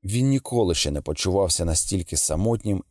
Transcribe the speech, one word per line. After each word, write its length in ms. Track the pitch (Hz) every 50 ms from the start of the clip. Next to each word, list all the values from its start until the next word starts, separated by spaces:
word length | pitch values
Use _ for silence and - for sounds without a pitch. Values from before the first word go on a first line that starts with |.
| _
Він 240 | 95 101 120 127 139
ніколи 460 | 135 135 - - 123 120 110 90 85
ще 160 | - - 73
не 100 | 71 71
почувався 640 | 71 - 80 80 - 92 90 98 92 90 82 - 87
настільки 520 | 85 82 82 - - - 95 87 - -
самотнім 680 | - - - 76 80 95 113 117 107 - 107 101 92 - _